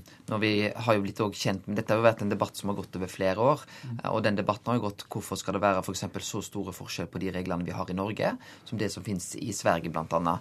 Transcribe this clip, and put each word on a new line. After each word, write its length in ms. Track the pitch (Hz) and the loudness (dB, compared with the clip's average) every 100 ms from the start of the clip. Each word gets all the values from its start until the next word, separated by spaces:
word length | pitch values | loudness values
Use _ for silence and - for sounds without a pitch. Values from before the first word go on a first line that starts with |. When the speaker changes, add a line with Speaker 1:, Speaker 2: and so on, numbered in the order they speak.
| 95 - - | -8 -16 -4
Speaker 1:
når 100 | 110 | 0
vi 320 | 110 104 104 - | 4 4 2 0
har 180 | 117 | 4
jo 80 | 107 | 4
blitt 160 | 98 - | 4 0
også 160 | 104 | 0
kjent 320 | 98 - 98 95 | 0 0 0 -2
med, 80 | 104 | -2
dette 120 | 110 | 2
har 60 | 110 | 6
jo 60 | 113 | 6
vært 160 | 110 | 6
en 60 | 101 | 2
debatt 260 | 104 107 - | 0 0 -2
som 120 | 98 | -4
har 80 | 101 | -2
gått 180 | 92 | -4
over 140 | 92 92 | -6 -6
flere 300 | - 95 95 | 0 0 4
år, 200 | 123 147 - - | 4 2 -2 -14
Speaker 2:
Mm. 140 | 127 117 | -10 -6
Speaker 1:
eh, 40 | - | 0
og 120 | 107 | 2
den 140 | 107 101 | 2 2
debatten 300 | 104 104 - | 2 0 0
har 80 | 120 | 0
jo 40 | 104 | 0
gått, 200 | 101 - | -4 -8
hvorfor 260 | 113 - 95 | -8 -4 -4
skal 180 | - | -2
det 60 | 95 | 2
være 200 | 101 95 | 4 4
for 80 | 90 | 0
eksempel 300 | 92 98 95 | -4 -4 -6
så 180 | - 110 | -6 -6
store 300 | 92 104 95 | -6 -6 -6
forskjell 360 | 90 98 - 85 | -8 -8 -6 -6
på 100 | 90 | -4
de 140 | 92 | -2
reglene 320 | 90 90 85 | -2 -2 -2
vi 80 | 87 | -2
har 120 | 85 90 | -4 -4
i 40 | |
Norge, 440 | 90 98 110 - 254 - - | -2 -2 0 0 0 -8 -20
som 140 | - 113 | -10 -4
det 140 | 107 | -2
som 100 | 90 | -2
finnes 320 | 92 95 - | -4 -6 -6
i 160 | - 120 | -8 -6
Sverige 400 | 98 110 85 85 | 0 2 2 0
blant 200 | 80 80 | -4 0
annet. 260 | 85 85 87 | 2 2 0